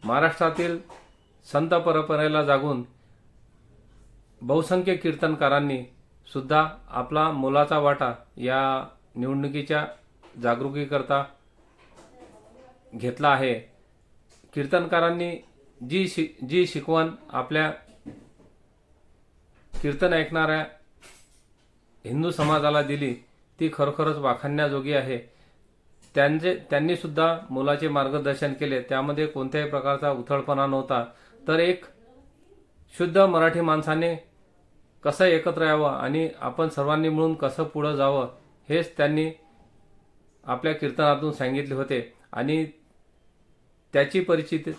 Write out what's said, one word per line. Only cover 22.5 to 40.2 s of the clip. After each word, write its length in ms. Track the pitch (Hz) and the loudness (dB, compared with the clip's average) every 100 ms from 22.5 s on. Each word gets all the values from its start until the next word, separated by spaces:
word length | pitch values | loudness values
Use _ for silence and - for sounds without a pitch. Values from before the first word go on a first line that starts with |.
| 156 147 151 | 2 2 2
दिली, 320 | 139 143 139 120 - _ _ - | 0 -2 -4 -6 -12 _ _ -4
ती 100 | 160 | -4
खरोखरच 440 | - 143 147 156 147 | 0 -2 0 -2 0
वाखाणण्याजोगी 760 | 135 120 143 147 147 139 135 | -2 -2 -2 -2 0 -2 -2
आहे. 240 | 143 131 120 - _ _ _ _ _ _ _ - 147 | -2 -2 -6 -10 _ _ _ _ _ _ _ -4 2
त्यांचे, 400 | 143 156 175 180 - | 2 2 0 -2 -2
त्यांनीसुद्धा 720 | 143 160 175 165 151 165 170 - | 0 0 -2 -4 0 0 0 -4
मोलाचे 380 | 131 139 147 156 | -2 0 0 0
मार्गदर्शन 680 | 143 135 151 139 139 143 | 0 0 0 -2 -2 -2
केले, 280 | 131 143 131 | -2 -2 -4
त्यामध्ये 460 | 123 135 143 147 151 | -2 -2 -2 -2 -2
कोणत्याही 420 | 143 131 151 147 | -4 -4 -2 -2
प्रकारचा 420 | 147 135 139 147 | -2 -2 0 0
उथळपणा 540 | 127 120 143 131 139 139 | -2 -2 -2 0 0 0
नव्हता. 400 | 135 131 127 117 - - - - | 0 0 -2 -4 -12 -20 -12 -2
तर 120 | 160 | 2
एक 260 | 175 180 - - - - - _ _ - _ _ - - | 2 0 -6 -20 -20 -20 -20 _ _ -20 _ _ -14 -4
शुद्ध 200 | 170 185 | 2 6
मराठी 440 | 196 170 165 165 | 6 6 4 2
माणसाने 540 | 165 156 151 160 170 165 - _ _ _ _ _ _ _ | 0 0 2 0 0 -2 -10 _ _ _ _ _ _ _
कसं 220 | 143 143 185 | -2 4 4
एकत्र 400 | 160 170 165 160 | 4 2 0 2
यावं 240 | 151 147 | 2 2
आणि 400 | 135 131 156 160 - | 0 -2 0 -2 -4
आपण 300 | 127 - 160 | -8 -2 -2
सर्वांनी 400 | 151 143 156 160 | -2 0 2 2
मिळून 240 | 156 160 | 2 0
कसं 300 | 156 135 147 | 0 -2 -2
पुढं 320 | 156 151 147 139 | -4 -2 -2 2
जावं, 320 | 139 139 127 - _ _ - | 2 2 -2 -8 _ _ -4
हेच 280 | 160 160 - | -2 -2 0
त्यांनी 340 | 147 151 160 160 - _ - _ _ - _ _ | 2 2 -2 -6 -20 _ -20 _ _ -20 _ _